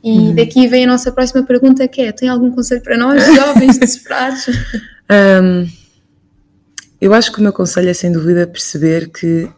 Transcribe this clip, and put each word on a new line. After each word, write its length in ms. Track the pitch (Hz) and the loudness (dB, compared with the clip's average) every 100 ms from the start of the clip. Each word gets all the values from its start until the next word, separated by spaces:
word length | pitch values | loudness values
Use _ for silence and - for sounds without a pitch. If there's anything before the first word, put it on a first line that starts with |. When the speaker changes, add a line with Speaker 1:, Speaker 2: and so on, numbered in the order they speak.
Speaker 1:
E 60 | 226 220 | 0 2
Speaker 2:
Uhum. 160 | 220 165 | 2 0
Speaker 1:
daqui 320 | 233 262 254 | 0 2 2
vem 160 | 254 | 2
a 40 | 247 | 2
nossa 240 | 247 247 | 0 -2
próxima 320 | 254 254 269 | -4 -2 -2
pergunta, 440 | 262 247 262 262 262 | 0 2 2 2 0
que 120 | 269 | -4
é: 100 | 233 | -8
tem 180 | 214 254 | -4 -4
algum 220 | 247 247 | -2 -2
conselho 300 | 247 240 240 | -4 -6 -6
para 120 | - 233 | -4 -2
nós, 280 | 247 285 247 | 2 2 4
Speaker 2:
<laughs> 80 | 294 | 4
Speaker 1:
jovens 440 | 277 254 262 254 | 4 2 4 2
desesperados? 680 | 254 - - - 254 269 - 233 - 220 - _ _ | 0 -4 -8 -6 -6 -6 -6 -6 -6 -12 -14 _ _
Speaker 2:
Ahm, 560 | 202 196 190 185 180 175 - _ _ _ _ _ _ _ _ _ - _ _ | 2 4 4 2 0 -4 -10 _ _ _ _ _ _ _ _ _ -20 _ _
eu 140 | 196 | 2
acho 180 | 214 233 | 2 0
que 80 | - | -2
o 20 | |
meu 120 | 208 | -2
conselho 360 | - 180 - 180 | -2 -4 -2 -2
é, 40 | |
sem 180 | 180 175 | -2 -2
dúvida, 360 | 165 160 175 170 | -2 0 0 -2
perceber 640 | 175 - 156 160 165 165 | -6 -10 -4 -2 -2 -6
que 380 | - 170 165 165 | -8 -4 -4 -6